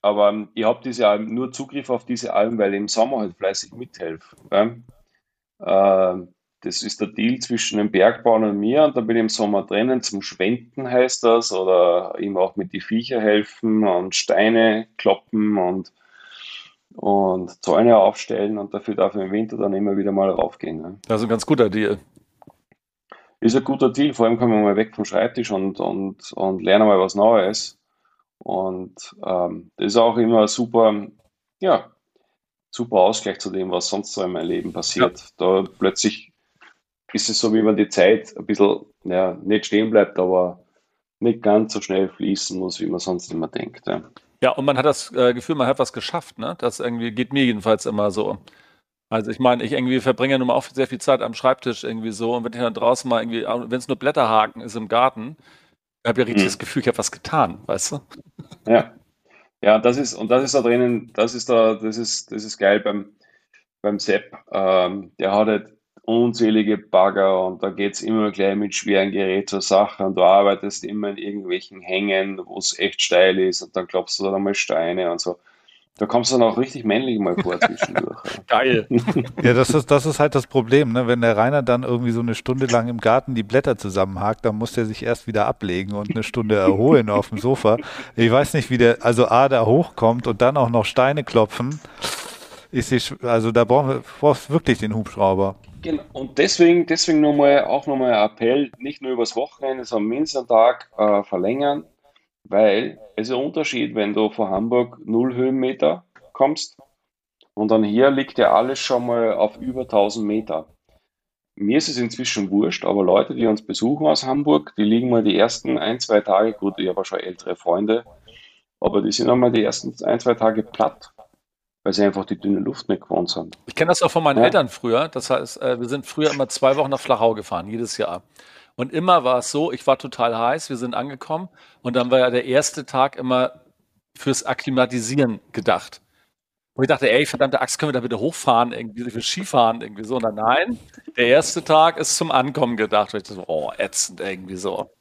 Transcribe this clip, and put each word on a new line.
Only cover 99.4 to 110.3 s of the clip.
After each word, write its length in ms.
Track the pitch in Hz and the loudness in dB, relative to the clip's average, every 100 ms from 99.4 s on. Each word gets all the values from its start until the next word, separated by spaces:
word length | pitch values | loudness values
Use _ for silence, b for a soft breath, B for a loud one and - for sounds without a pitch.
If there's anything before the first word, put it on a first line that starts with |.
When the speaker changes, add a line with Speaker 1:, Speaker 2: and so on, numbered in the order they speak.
| 139 _ 135 131 | -6 _ -8 -8
Speaker 1:
sondern 240 | 120 113 107 | -4 -4 -2
mindestens 320 | 127 156 135 | -2 -4 -4
einen 80 | 120 | 2
Tag, 420 | 113 113 127 - - | 4 4 2 -10 0
äh, 240 | 107 101 | 2 2
verlängern, 640 | 101 92 95 131 143 147 - _ _ _ _ _ | 0 -2 -2 0 -2 -2 -8 _ _ _ _ _
weil 540 | - 101 107 101 135 - - - | -2 4 4 4 -2 -10 -12 -8
es 120 | 113 | -4
ist 60 | |
ein 80 | 127 | -2
Unterschied, 500 | 147 160 147 123 120 | -2 -4 -4 -2 -2
wenn 200 | 113 104 | -2 -2
du 160 | 104 107 | 0 0
von 200 | 113 104 | 0 -2
Hamburg 480 | 95 113 123 123 - | 0 0 0 0 -6
null 300 | - 113 127 | -2 0 0
Höhenmeter 720 | 123 127 135 127 - 147 175 _ _ _ | 0 0 0 -2 0 0 0 _ _ _
kommst 440 | - 135 160 - _ - _ _ _ _ _ _ | 0 0 0 -10 _ -20 _ _ _ _ _ _
und 160 | - 107 | -4 2
dann 120 | 110 | 2
hier 280 | 104 110 135 | 2 2 2
liegt 280 | 135 135 - | 2 -4 0
ja 140 | 113 | 4
alles 260 | 78 123 135 | 4 2 -4
schon 280 | - 123 120 | -2 -2 0
mal 260 | 117 113 | 0 0
auf 220 | - 107 - | 0 -2 -2
über 300 | 127 127 123 | -10 -8 -2
tausend 380 | 107 104 113 | 0 0 0
Meter. 400 | 104 | -4